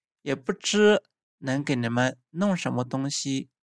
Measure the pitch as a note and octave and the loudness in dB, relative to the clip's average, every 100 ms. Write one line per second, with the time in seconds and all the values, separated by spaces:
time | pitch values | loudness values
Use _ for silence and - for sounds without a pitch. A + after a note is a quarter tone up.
0 | _ _ C#3+ B2+ - F#3+ - G3+ G#3 G#3 | _ _ -6 -4 -4 -4 -2 4 6 4
1 | - _ _ _ C3 C3+ C#3+ B2+ A#2 A#2+ | 0 _ _ _ -4 -2 0 0 0 2
2 | B2+ C3 _ D#3+ G3+ F3+ B2+ B2 B2 C3+ | 0 -2 _ -2 0 0 -2 -2 -2 -4
3 | C#3 - C#3+ C3 - _ | -4 -4 -4 -4 -6 _